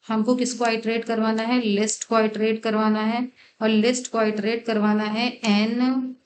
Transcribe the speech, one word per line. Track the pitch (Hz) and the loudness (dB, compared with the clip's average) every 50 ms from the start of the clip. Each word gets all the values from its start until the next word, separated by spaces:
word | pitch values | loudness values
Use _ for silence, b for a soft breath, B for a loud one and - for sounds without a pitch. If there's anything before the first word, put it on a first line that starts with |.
| _ | _
हमको | - 220 220 214 240 254 | -2 -2 0 2 2 2
किसको | 254 240 - - - 240 | 0 0 -4 -2 0 0
iterate | 233 226 220 226 214 226 226 226 | 0 0 0 -2 -2 -2 -2 -2
करवाना | - 226 220 220 220 220 220 | -2 -2 0 0 0 0 -2
है, | 220 233 247 247 | 0 0 0 0
list | 233 214 202 208 214 214 - - - - | 2 0 0 0 0 -2 -2 -6 -4 0
को | 226 | 2
iterate | 220 214 214 220 208 220 220 220 220 | 2 2 2 0 0 0 0 -2 -2
करवाना | - 226 220 214 220 214 214 214 | -2 -2 0 2 2 2 2 2
है, | 214 220 226 240 254 254 b b b b b b | 0 0 -2 -2 -4 -6 b b b b b b
और | 226 220 | 0 2
list | 220 214 214 240 254 254 - - | 2 4 4 2 0 0 -6 -4
को | - 226 | -2 0
iterate | 220 214 214 214 196 220 233 233 226 | 0 0 0 -2 -2 -2 -4 -2 -4
करवाना | 233 220 208 202 214 214 214 214 | -2 0 0 2 2 2 0 0
है | 214 214 226 240 247 240 - - | -2 -2 -2 -2 -2 -4 -4 0
एन, | 220 208 208 220 220 240 247 254 254 262 262 254 254 - _ _ | 2 2 2 2 0 0 2 2 2 2 0 -4 -6 -10 _ _